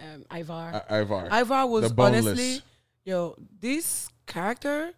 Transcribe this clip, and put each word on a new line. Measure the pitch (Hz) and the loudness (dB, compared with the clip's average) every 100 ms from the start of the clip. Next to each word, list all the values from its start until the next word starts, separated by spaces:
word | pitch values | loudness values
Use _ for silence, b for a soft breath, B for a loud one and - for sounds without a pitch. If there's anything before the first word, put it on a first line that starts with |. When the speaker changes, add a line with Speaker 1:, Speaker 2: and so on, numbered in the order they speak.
Speaker 1:
um, | 160 151 - | -18 -18 -12
Ivar. | 170 160 165 165 107 101 | -12 -10 -10 -8 -8 -2
Speaker 2:
I, | 107 | 0
Ivar. | 104 98 92 | 0 -2 0
Speaker 1:
Ivar | 220 240 269 262 | 2 2 2 2
was | 226 220 | 2 2
Speaker 2:
The | |
boneless. | 117 - - 107 | 6 6 6 4
Speaker 1:
honestly, | 247 254 262 - _ _ _ | 0 -2 -4 -10 _ _ _
yo, | 190 180 170 - 113 208 | -4 -2 -2 -8 -20 -8
this | 226 294 330 - - - - | -4 -2 -2 -6 -8 -14 -12
character. | 175 190 240 285 294 330 | -4 -4 -2 -4 -4 -4